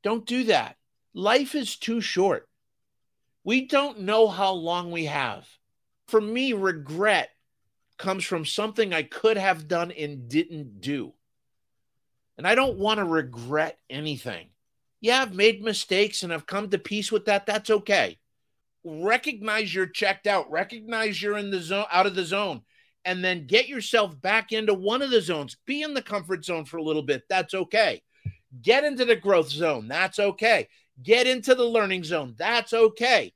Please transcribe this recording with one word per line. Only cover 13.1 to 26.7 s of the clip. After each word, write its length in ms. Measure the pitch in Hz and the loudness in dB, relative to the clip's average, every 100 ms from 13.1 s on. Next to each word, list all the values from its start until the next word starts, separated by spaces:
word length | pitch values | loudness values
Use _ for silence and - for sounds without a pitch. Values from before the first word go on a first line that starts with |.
| 160 127 120 120 151 160 - _ | 0 -2 -10 -4 -2 -2 -6 _
anything. 600 | 131 156 139 127 90 82 _ _ _ _ _ | -8 -6 -6 -8 -10 -12 _ _ _ _ _
Yeah, 220 | 214 254 | 0 2
I've 140 | 254 185 | 0 2
made 280 | 214 196 | 2 2
mistakes 600 | 220 202 - 190 208 - | -4 -6 -2 0 0 -2
and 100 | 180 | -6
I've 140 | 165 - | -8 -6
come 220 | 196 214 | -6 -2
to 80 | 190 | -4
peace 320 | - 208 202 | -4 -6 -2
with 140 | 220 - | -2 0
that. 200 | 202 208 | 0 0
That's 240 | 208 208 | -4 0
okay. 480 | 214 208 190 98 82 _ _ _ _ _ _ | 0 2 2 2 -6 _ _ _ _ _ _
Recognize 920 | 170 156 190 247 285 226 214 214 208 | -14 -4 0 0 -2 -8 -4 -2 -2
you're 120 | 180 185 | -4 -4
checked 420 | - 202 196 208 | -2 -2 0 0
out. 220 | 196 139 | -2 -2
Recognize 720 | 156 190 233 220 226 220 175 | -4 -6 -10 -8 -4 -4 -4
you're 160 | 208 208 | -4 -4
in 140 | 202 | -4
the 80 | 190 | -6
zone, 260 | 165 196 208 | -2 -4 2
out 140 | 175 196 | 2 2
of 100 | 185 | 0
the 100 | 170 | -4
zone, 360 | 202 202 127 _ _ _ _ 180 | -2 -4 -6 _ _ _ _ -6
and 180 | 185 | -2
then 220 | 185 175 135 | -2 -4 2
get 220 | 214 269 | 2 2
yourself 520 | 269 196 233 202 143 | -6 0 0 0 -4
back 320 | 185 220 220 | 0 0 0
into 220 | 220 214 | -2 0
one 280 | 190 196 247 | 0 0 -2
of 100 | 277 | 2
the 100 | 233 | 2
zones. 360 | 165 160 135 - - | 2 -4 -4 -12 -6
Be 180 | 285 | -6
in 100 | 302 | -4
the 80 | 277 | -6
comfort 420 | - 208 165 185 | -4 -8 -6 -8
zone 220 | 151 170 | -4 -8
for 120 | 143 | -6